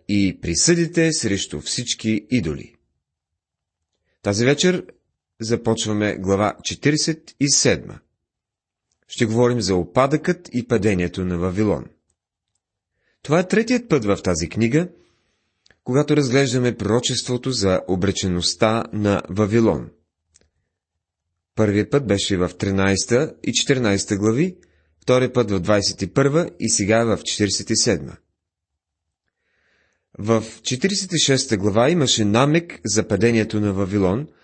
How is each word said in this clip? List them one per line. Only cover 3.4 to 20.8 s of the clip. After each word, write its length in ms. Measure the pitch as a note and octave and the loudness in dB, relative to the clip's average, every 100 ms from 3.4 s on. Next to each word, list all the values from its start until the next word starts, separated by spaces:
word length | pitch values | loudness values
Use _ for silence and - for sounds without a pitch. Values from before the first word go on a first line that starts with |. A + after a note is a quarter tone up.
| _ _ _ _ _ _ _ _ | _ _ _ _ _ _ _ _
Тази 220 | - G2+ | -4 0
вечер 420 | A#2+ C#3+ F3+ F3+ - - _ _ _ - | 2 2 2 0 -6 -20 _ _ _ -12
започваме 760 | A2 A#2 A#2 A2+ G#2+ G#2 G#2 - | -4 -2 0 -2 -2 -2 -2 -2
глава 380 | F#2+ G2 G#2 - | -2 0 0 -2
четиридесет 680 | - G2 C#3 D3 - D#3+ - - | -10 -2 0 0 -2 -4 -8 -4
и 100 | C#3+ | 0
седма. 480 | C#3 C3 E2 - - _ _ _ _ _ _ _ _ _ _ - | 2 2 0 -4 -18 _ _ _ _ _ _ _ _ _ _ -12
Ще 180 | - A2+ | -4 -2
говорим 340 | A2 B2 B2 | 2 2 2
за 140 | F#2+ | 0
опадъкът 720 | F#2 F2 B2+ C3+ D3+ - F3+ - | 0 0 0 2 0 -2 -4 -4
и 160 | B2 A#2 | -6 -2
падението 560 | A#2 G#2 F#2 F2 F2+ | 0 0 0 -2 -4
на 140 | F#2 F2 | -4 -2
Вавилон. 460 | F#2 F2+ G#2+ D2+ A#1+ _ _ _ _ _ _ _ _ _ _ _ _ _ | -4 0 0 -2 -6 _ _ _ _ _ _ _ _ _ _ _ _ _
Това 180 | - D#3+ | 0 0
е 80 | F#3 | 2
третият 400 | G3 A3+ B3 A#3+ | 0 2 0 2
път 160 | D3+ | 0
в 140 | G#2 G2 | 2 0
тази 240 | - E2 E2+ | 0 -2 -2
книга, 400 | - A2+ C#3+ F3+ - _ _ _ _ _ _ _ _ | 0 2 2 -2 -8 _ _ _ _ _ _ _ _
когато 320 | - B2+ D3 D3 | -2 0 2 2
разглеждаме 600 | C3+ C3 C#3 B2+ B2 - | 2 2 2 0 0 -2
пророчеството 760 | G2 A2+ A#2+ B2 - B2 C3+ | 0 0 0 -4 -4 -4 -4
за 300 | B2+ G2 F#2 - | -2 2 0 0
обречеността 960 | F#2 G2 F#2 G2 F2 F2 - A2 A2+ - | -2 0 -2 -2 -2 -2 0 0 0 -4
на 300 | G#2+ G#2 G2 - | -2 0 0 -2
Вавилон. 600 | F#2 G#2+ A2+ A2 D2+ A1+ _ _ _ _ _ _ _ _ _ | -2 2 4 2 0 -4 _ _ _ _ _ _ _ _ _